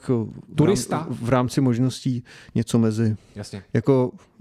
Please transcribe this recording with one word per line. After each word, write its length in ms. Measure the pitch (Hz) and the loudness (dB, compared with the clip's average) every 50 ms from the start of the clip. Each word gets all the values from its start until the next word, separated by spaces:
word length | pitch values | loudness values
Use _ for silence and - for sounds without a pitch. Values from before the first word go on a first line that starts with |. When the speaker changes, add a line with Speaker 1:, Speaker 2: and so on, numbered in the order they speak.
| - - | -2 -2
Speaker 1:
eh, 40 | 127 | 0
v 40 | |
rám-, 380 | 117 110 101 - - - - - | 0 -2 -4 -8 -14 -18 -4 0
Speaker 2:
Turista? 520 | 147 147 170 208 - - - 175 151 165 170 | 2 4 4 2 0 -2 -4 -4 -6 -4 -6
Speaker 1:
v 200 | 123 - 120 110 | -8 -6 -2 0
rámci 320 | 131 127 127 117 - 139 | 2 2 2 0 0 2
možností 640 | 135 127 117 113 127 131 - - - 135 123 120 - - - - - - - | 2 2 2 2 0 0 -2 -2 -4 -4 -4 -4 -6 -12 -20 -20 -12 -6 -4
něco 240 | 117 113 - - 117 | -4 -2 2 2 2
mezi. 360 | 113 110 107 110 113 110 107 - _ _ - | 2 2 2 2 0 0 0 -2 _ _ -14
Speaker 2:
Jasně. 280 | 104 104 - - 101 - _ - | -14 -14 -12 -14 -16 -8 _ -4
Speaker 1:
Jako 380 | 110 - - 135 127 127 123 - - _ _ _ - | 0 2 2 2 2 2 0 -4 -10 _ _ _ -14